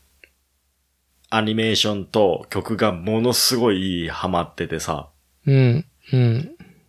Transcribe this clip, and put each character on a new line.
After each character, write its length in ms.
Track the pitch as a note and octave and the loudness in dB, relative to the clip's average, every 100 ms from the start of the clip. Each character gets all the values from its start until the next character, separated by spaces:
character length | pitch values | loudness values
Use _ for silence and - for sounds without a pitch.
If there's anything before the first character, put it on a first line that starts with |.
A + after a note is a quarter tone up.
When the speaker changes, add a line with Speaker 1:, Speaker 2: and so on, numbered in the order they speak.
| _ _ - _ _ _ _ _ _ _ _ _ - | _ _ -20 _ _ _ _ _ _ _ _ _ -4
Speaker 1:
ア 100 | A2 | -2
ニ 140 | G#2+ A2 | 0 0
メ 160 | A2+ | 0
ー 20 | G#2 | 0
シ 120 | G#2+ | 0
ョ 80 | G#2 | -4
ン 100 | F2+ | -2
と 400 | A2 G2 - - | 2 2 2 -4
曲 280 | G2+ F2+ G#2+ | -8 -4 0
が 160 | A2 | 0
も 260 | F2+ F2+ A2 | 0 -2 0
の 140 | A#2+ | 0
す 240 | A#2 - B2+ | 0 0 2
ご 160 | A#2 | 2
い 340 | F#2+ F#2+ F2 D#2+ | 2 0 -2 -4
ハ 200 | - F#2 | -6 -2
マ 140 | F2 | -2
っ 120 | E2 - | -4 -6
て 120 | E2 | -6
て 120 | D#2+ | -6
さ。 300 | - D2+ C#2+ _ _ _ - | -6 -6 -8 _ _ _ 2
Speaker 2:
う 60 | |
ん。 340 | C3+ B2+ B2 - _ - | 4 4 2 -4 _ -2
う 40 | B2+ | 2
ん。 380 | A#2+ A2+ E3+ E4+ - _ | 2 0 -4 -14 -20 _